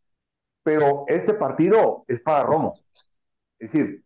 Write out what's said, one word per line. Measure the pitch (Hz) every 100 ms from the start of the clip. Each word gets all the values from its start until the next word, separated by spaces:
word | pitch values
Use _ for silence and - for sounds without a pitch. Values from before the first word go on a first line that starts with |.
| _ _ _ _ _ _
pero | - 156 143 139 139
este | 165 -
partido | 214 135 131 170 220 147 - -
es | 120
para | - 147
Romo. | 127 156 110 - _ _ _ _ _ _ _ -
Es | 113
decir, | 156 123 -